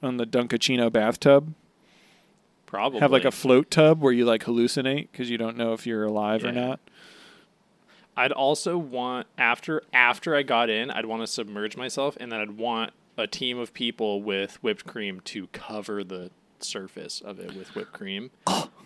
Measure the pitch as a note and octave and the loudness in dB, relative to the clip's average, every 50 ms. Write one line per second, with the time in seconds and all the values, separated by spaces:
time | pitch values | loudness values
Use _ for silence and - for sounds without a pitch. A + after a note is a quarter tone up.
0 | - C3 B2+ B2 A#2 A2+ - B2 A#2+ A#2 A#2+ A2+ - - C3 B2 A#2+ A2+ A2+ A2+ | -4 -6 -4 -4 -4 -2 -2 -2 0 0 -2 -2 0 0 2 2 2 2 2 2
1 | G#2+ A2+ A#2+ - - C#3+ C#3 C#3+ D3 D#3 D#3 - _ _ _ _ _ _ _ _ | 2 2 0 4 6 8 8 8 6 4 -6 -14 _ _ _ _ _ _ _ _
2 | _ _ _ _ _ _ _ _ _ _ _ _ _ - - G2 G#2+ C3+ C3 A2 | _ _ _ _ _ _ _ _ _ _ _ _ _ -8 -4 -2 0 0 2 4
3 | D3 C#3 C3+ C3 C3 C3 - - - C3 B2+ C3 D#3 - - D#3+ D#3 D#3 D#3+ D#3+ | 4 6 6 6 4 4 0 2 4 6 6 6 6 4 6 6 8 8 8 6
4 | D3 C3+ B2 A#2+ A#2+ A#2 A2+ A2 - - A#2 A#2 A#2 B2 - C#3+ B2+ C3 C#3 D3 | 6 4 4 6 4 4 4 2 0 0 2 2 2 2 2 0 -2 -2 -2 -4
5 | - - - - B2+ A#2+ A#2+ A2+ A2+ A2+ A#2 A#2+ A#2 A2+ A2+ A2+ - A#2+ A2+ G#2+ | -6 -8 -8 -8 -6 -4 -4 -4 -4 -4 -4 -2 -2 -2 -2 -2 -4 -4 -2 -2
6 | G#2+ G#2+ G#2+ G#2+ G#2+ G#2 A2 A2 A2 A#2+ A#2+ B2 B2 B2+ C3+ - _ - - - | -2 0 0 0 0 0 0 0 0 -2 -2 -2 -2 -4 -4 -8 _ -20 -20 -20
7 | - - - - - - - - _ _ _ _ _ _ _ _ _ _ _ _ | -20 -20 -20 -20 -20 -20 -20 -20 _ _ _ _ _ _ _ _ _ _ _ _
8 | _ _ - B2 B2 C3+ C#3+ - C3+ C3+ D3+ - - F3+ E3+ F3+ D#3+ C3 B2 B2 | _ _ -2 0 0 0 0 0 0 2 0 0 -2 -2 -2 -4 -4 -6 -6 -6
9 | B2 B2+ B2+ B2 - - _ - B2+ A#2 A#2+ - - - D#3 D#3 - _ - B2+ | -6 -6 -6 -8 -10 -8 _ 0 0 2 0 0 -2 -4 -6 -6 -4 _ 2 4
10 | B2 A#2+ A#2+ - - E3+ D3+ C#3+ C#3 C3 B2 A#2 A#2+ A2+ G#2+ A2 A#2 C#3 - - | 4 4 4 0 -2 0 0 0 2 2 2 2 2 2 0 -2 -2 -4 -4 -6
11 | A2+ A2 A2 A2+ A2+ G#2+ - - A2 G2+ G#2 G#2 G#2 G#2+ - B2 B2+ B2+ - C#3 | -6 -4 -4 -6 -6 -6 -6 -8 -8 -8 -6 -6 -6 -6 -6 -8 -10 -8 -4 -2
12 | C3+ C#3+ - - B2 A#2+ A2+ A2 G#2 G#2 G#2 G#2+ A2+ A#2+ A2+ A2+ A2+ - - _ | -2 -2 -4 -6 -10 -10 -8 -6 -6 -8 -8 -6 -4 -4 -2 -4 -4 -6 -8 _
13 | _ _ _ - A2 G#2 - - C3+ B2 B2 B2 A#2+ - - - B2 A#2 A2+ - | _ _ _ -6 -6 -6 -6 -6 -6 -4 -4 -6 -8 -8 -8 -6 -4 -4 -2 -2
14 | A2 G#2+ G2+ G2+ G#2 G#2+ G2 G2 G2 G2 - - - A#2 G#2 - - - - A#2+ | -2 -2 -2 -2 -2 -2 -2 -2 -2 -4 -6 -6 -4 -4 -4 -4 -6 -14 -10 -10
15 | G#2 G2+ F#2 F#2 - - - A2 F2+ - - - - - G#2+ G#2+ G2+ - G#2 G2+ | -8 -8 -10 -12 -14 -12 -12 -12 -12 -12 -14 -16 -14 -12 -10 -10 -8 -8 -8 -8
16 | G2 F2+ F#2+ F2+ F2+ - - _ _ _ _ _ - - - G#2+ F#2+ F#2 - - | -8 -10 -10 -12 -12 -14 -18 _ _ _ _ _ -12 -10 -10 -10 -12 -14 -14 -14
17 | - - - - - G2+ G2 F#2+ F#2 F#2 F#2+ F#2+ F#2 - - G#2 - - - - | -14 -12 -12 -14 -14 -14 -14 -14 -14 -14 -14 -14 -16 -14 -12 -12 -12 -12 -14 -14
18 | G#2 F#2+ G2 G2+ A#2+ C3 _ _ - - - - D#3 - _ - - | -10 -10 -8 -10 -10 -12 _ _ -4 -2 -2 -2 -4 -6 _ -20 -16